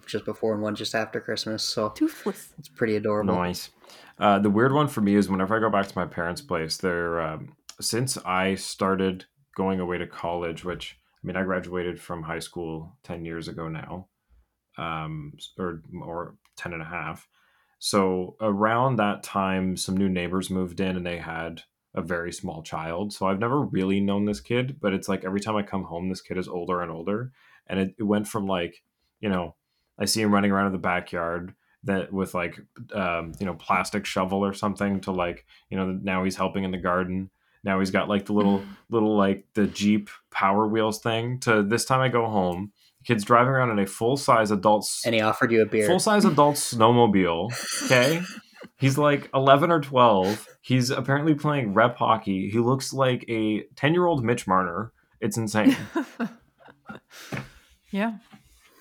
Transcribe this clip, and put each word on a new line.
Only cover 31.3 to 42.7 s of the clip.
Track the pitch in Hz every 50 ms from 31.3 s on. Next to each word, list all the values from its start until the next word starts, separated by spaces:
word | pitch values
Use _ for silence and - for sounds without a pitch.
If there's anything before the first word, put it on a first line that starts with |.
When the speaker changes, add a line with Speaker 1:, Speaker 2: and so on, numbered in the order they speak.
| 85 87 90 95 - _ _ _ _ _ -
Speaker 3:
that | 101 98 95 85 - 98
with, | 95 92 - -
like, | 90 87 85 80 - - _ _ - 120 - -
um, | 101 92 87 85 85 85 82 80 -
you | 101
know, | 92 82
plastic | - - - 98 90 92 - - 101 -
shovel | - - 98 92 92 98 98 101
or | 98 98
something | - 107 104 95 - 101 98 98 95
to, | - 98
like, | 92 90 87 87 87 - - _ _ _ _ -
you | 98
know, | 95 92 92 95 95
now | 98 95 95 92 92
he's | 95 92
helping | - 95 92 - 101 95
in | 92
the | 92
garden. | 90 87 90 87 92 92 90 92 92 95 95 _ _ _ _ _ _ -
Now | 101 95 95
he's | 98 95
got, | 101 98 -
like, | 95 104 98 -
the | - 104
little, | 104 101 98 101 98 98 - -
Speaker 2:
<laughs> | - _ -
Speaker 3:
little, | 117 113 107 107 107
like, | 104 98 98 98 98 - _ -
the | 107 101
Jeep | 87 82 98 101 104 107 104 104 - - - _ _
Power | - - 101 98 98 104 110 107
Wheels | 110 110 107 110 104 -
thing | - 117 113 113 113 123 127 127
to | - 123 113 107 101
this | 101 117 113 -
time | - 135 131
I | 131
go | 123 117 120 113
home, | 110 107 98 92 90 87 90 101 104